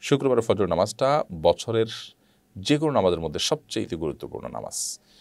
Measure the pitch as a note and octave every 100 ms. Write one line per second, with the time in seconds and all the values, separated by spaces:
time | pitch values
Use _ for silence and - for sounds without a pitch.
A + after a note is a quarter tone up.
0 | - C#3 C3+ A#2+ A2+ G2+ F#2 E2+ G#2 -
1 | C3+ D3+ - E2 E2+ E2+ - A2+ A2+ -
2 | - _ _ _ _ G2 F#2 D3 D3+ B2
3 | F#2+ E2 D#2+ D#2 - D3+ - A2 G#2 E2
4 | D#2+ - - - B1 A1+ - - - -
5 | _ _